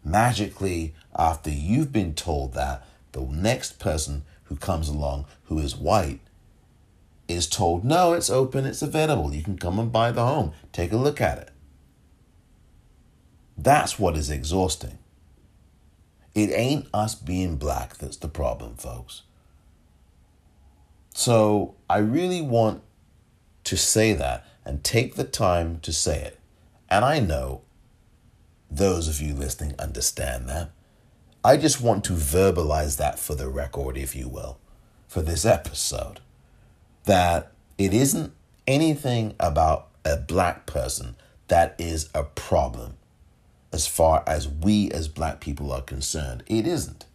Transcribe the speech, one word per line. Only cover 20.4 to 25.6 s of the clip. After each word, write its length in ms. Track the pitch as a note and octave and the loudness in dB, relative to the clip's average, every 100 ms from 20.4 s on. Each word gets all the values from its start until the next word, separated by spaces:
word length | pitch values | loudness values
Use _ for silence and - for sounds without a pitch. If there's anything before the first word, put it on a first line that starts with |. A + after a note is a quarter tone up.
| _ _ - _ _ _ _ | _ _ -20 _ _ _ _
So 640 | - - A2+ G#2+ G#2 - - - | -4 4 6 6 4 0 -8 0
I 80 | G2 | 2
really 420 | G#2+ C#3+ F3+ F3+ | 2 2 0 -2
want 420 | D3+ A#2 A2 F#2+ _ _ _ _ _ _ _ _ | 2 4 2 0 _ _ _ _ _ _ _ _
to 120 | - F#2 | -4 0
say 360 | - A2 A2 | 2 4 4
that 340 | F2 C2 A#1 - _ | 2 0 -4 -10 _
and 200 | - C#2+ | -10 -6
take 320 | - A#2 A#2+ - | 0 0 0 -4
the 80 | |
time 560 | - - G2 F2 | -6 0 2 2